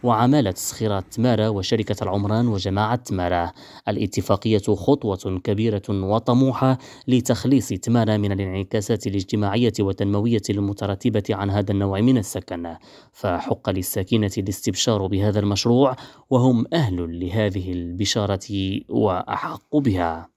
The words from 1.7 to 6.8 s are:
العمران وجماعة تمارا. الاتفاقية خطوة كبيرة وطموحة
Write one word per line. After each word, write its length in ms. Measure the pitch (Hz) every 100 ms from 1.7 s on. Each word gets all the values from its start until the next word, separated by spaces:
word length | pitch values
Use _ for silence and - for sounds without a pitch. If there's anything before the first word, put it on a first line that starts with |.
| 113 107 104
العمران 440 | 95 101 101 110 120
وجماعة 480 | 101 95 95 107 120
تمارا. 560 | 120 98 87 87 85 - - - -
الاتفاقية 720 | 104 104 - - 101 113 107
خطوة 840 | 104 98 95 143 113 95 101 92
كبيرة 380 | 101 101 113 104 -
وطموحة 880 | 101 95 107 120 123 131 131 131 131